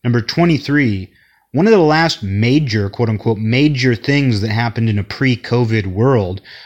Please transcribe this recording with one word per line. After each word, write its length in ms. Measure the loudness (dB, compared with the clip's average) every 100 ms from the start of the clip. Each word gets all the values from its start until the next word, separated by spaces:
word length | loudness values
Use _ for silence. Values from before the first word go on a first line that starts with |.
Number 160 | 0 0
twenty-three, 920 | -2 0 0 0 0 0 0 -2 -8 _ _ _ _
one 160 | 0 4
of 60 |
the 60 | 4
last 420 | 4 2 0 -2
major, 640 | -4 0 2 2 0 -2 -4
quote 200 | -2 -2
unquote, 300 | 0 -2 -2
major 580 | 0 2 2 2 0 0
things 440 | 0 0 0 0
that 100 | -2
happened 380 | -2 -2 -2 -2
in 120 | -2
a 20 |
pre-covid 880 | -4 -2 0 0 -2 -2 0 -2 -2
world 540 | 0 2 2 0 -6 -14 -20